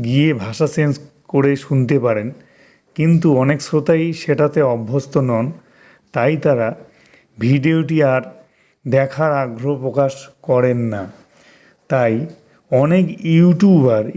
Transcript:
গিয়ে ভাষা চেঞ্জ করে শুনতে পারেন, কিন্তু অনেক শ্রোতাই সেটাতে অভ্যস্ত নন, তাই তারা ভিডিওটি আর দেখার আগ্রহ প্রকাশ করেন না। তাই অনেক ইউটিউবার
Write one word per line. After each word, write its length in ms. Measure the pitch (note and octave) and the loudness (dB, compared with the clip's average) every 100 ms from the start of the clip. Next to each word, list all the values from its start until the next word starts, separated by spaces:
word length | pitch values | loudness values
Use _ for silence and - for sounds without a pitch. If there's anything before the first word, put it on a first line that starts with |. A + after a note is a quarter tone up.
গিয়ে 260 | A#2 C3+ D3+ | -2 0 2
ভাষা 320 | B2+ G2+ A2+ D3+ | 0 -6 -4 -4
চেঞ্জ 280 | D#3+ D3 C#3 - _ _ | 0 -2 -4 -10 _ _
করে 240 | C#3 C#3 C#3 | 0 0 0
শুনতে 400 | - C#3 B2 C#3+ | -2 -2 2 0
পারেন, 300 | A#2+ G#2+ A2 C#3+ _ _ _ _ _ - | 0 -2 -4 -12 _ _ _ _ _ -4
কিন্তু 300 | D#3+ E3 E3+ | 0 2 2
অনেক 240 | C3+ C3 D3 | 2 2 -2
শ্রোতাই 420 | - D3+ D3 E3 E3 | -2 -2 0 0 -2
সেটাতে 480 | D#3+ - C#3+ D3 D3+ | -6 -4 0 0 0
অভ্যস্ত 520 | C#3 A#2+ A2 C3+ C#3 D3+ | 0 -2 -4 -6 -4 -2
নন, 300 | C3 A2+ B2 E3 _ _ _ _ _ | -2 -2 -4 -8 _ _ _ _ _
তাই 220 | - B2 D#3 | -2 -2 0
তারা 320 | D#3 B2+ A2+ - - _ _ _ _ - | 0 0 -2 -6 -16 _ _ _ _ -4
ভিডিওটি 600 | A2+ C#3 C#3 D#3+ D#3 D#3+ | 0 2 2 0 0 0
আর 200 | C#3+ B2+ A#2 - _ _ _ _ | 2 0 -4 -14 _ _ _ _
দেখার 480 | B2+ C3 C3+ C3+ D#3 | -2 0 0 -2 -2
আগ্রহ 420 | C#3+ C3 A2+ C3 C#3+ | -2 -4 -6 -6 -6
প্রকাশ 320 | C3 A#2+ C#3 C3+ - _ | -4 -2 -2 -4 -16 _
করেন 360 | - B2+ B2+ A#2+ A#2 | -2 0 2 0 -2
না। 100 | G#2 F2+ - _ _ _ _ _ _ - | -6 -10 -16 _ _ _ _ _ _ -4
তাই 240 | C3 A#2+ A2+ D#3+ - _ _ - | 0 0 -2 -6 -14 _ _ -2
অনেক 340 | B2+ D3 F#3 E3+ - - | 0 2 2 0 -2 0
ইউটিউবার 680 | E3 F3 E3+ G3 F3+ C3 A2 A2 | 4 4 6 4 6 4 2 -2